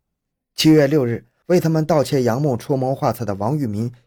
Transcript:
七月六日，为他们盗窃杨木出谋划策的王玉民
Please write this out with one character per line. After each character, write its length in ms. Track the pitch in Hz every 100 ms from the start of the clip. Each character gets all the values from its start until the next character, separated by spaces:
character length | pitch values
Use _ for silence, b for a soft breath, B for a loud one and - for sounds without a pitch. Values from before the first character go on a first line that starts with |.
| _ _ _ _ _ -
七 160 | 156
月 160 | 156 139
六 180 | 151 120
日， 220 | 110 - _ -
为 140 | 175
他 100 | 160
们 160 | 160 156
盗 180 | 156
窃 200 | 127 139
杨 180 | 120 120
木 160 | 151 120
出 180 | - 135
谋 200 | 127 135
划 180 | 139
策 100 | -
的 120 | 113 98
王 200 | 104 151
玉 120 | 123
民 260 | 101 117 b